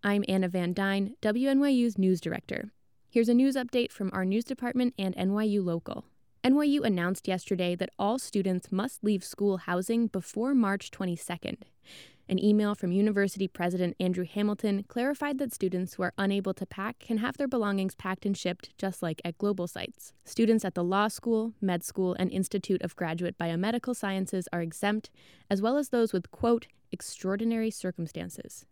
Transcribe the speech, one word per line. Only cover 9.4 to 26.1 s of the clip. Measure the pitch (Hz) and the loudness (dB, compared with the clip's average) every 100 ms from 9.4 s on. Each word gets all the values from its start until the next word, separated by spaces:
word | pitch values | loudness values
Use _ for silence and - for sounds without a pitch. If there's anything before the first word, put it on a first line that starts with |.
| 202 185 | 0 0
housing | - 180 185 233 233 | 0 -2 2 2 2
before | 185 - - 240 | -2 -6 -4 2
March | 277 214 196 - | 4 4 2 -4
twenty-second. | - 185 170 - 175 - - - _ - - - - - | -4 -4 -4 -6 -8 -6 -10 -14 _ -20 -20 -20 -20 -2
An | 190 | 2
email | 208 208 208 208 | 4 4 2 0
from | 180 | 0
university | 185 208 196 196 190 190 | 2 2 2 0 0 -4
president | - 175 180 180 - | -2 -2 0 -2 0
Andrew | 180 180 175 | 0 0 -2
Hamilton | 202 208 208 214 196 202 | 0 0 0 0 0 -2
clarified | 247 254 294 294 269 | -2 -2 -2 -2 -2
that | 269 | -4
students | - 185 180 185 | -2 -2 0 -4
who | - | -4
are | 185 - | -4 0
unable | 196 202 196 190 | 0 0 -2 -4
to | 190 | -6
pack | - 202 - | -6 -8 -8
can | - 220 | -4 -2
have | 240 - | -2 -2
their | 277 | -2
belongings | 254 208 196 190 - | 0 0 0 -2 -4
packed | 190 185 202 | -6 -4 -2
and | 196 | -2
shipped, | 185 180 - _ | -2 -4 -10 _
just | 190 185 | -6 -4
like | 175 160 | -4 -4
at | 175 170 | -6 -2
global | 202 190 175 | -2 -2 -4
sites. | - - - - - - | -6 -12 -12 -20 -20 -10
Students | - 226 226 196 | 2 4 4 2
at | - | -2
the | |
law | 175 196 208 | 0 2 0
school, | - - 220 226 220 | -2 0 0 0 -2
med | 190 175 - | 0 0 -2
school, | - 185 180 | -2 0 2
and | 185 | 0
Institute | 185 185 202 - 185 | 0 -2 -2 -2 -2
of | 175 - | -2 -4
Graduate | 170 165 175 - | -4 -2 -4 -2
Biomedical | 170 165 196 233 - 247 | -2 0 0 -2 -2 -4
Sciences | 202 190 190 190 175 | -2 -2 -2 -4 -4
are | 175 | -4
exempt, | 165 - 202 214 - - - - _ | -4 -2 -2 -2 -4 -20 -20 -20 _
as | 202 | 0
well | 214 277 | 2 2
as | 277 | 2
those | 240 226 | 2 4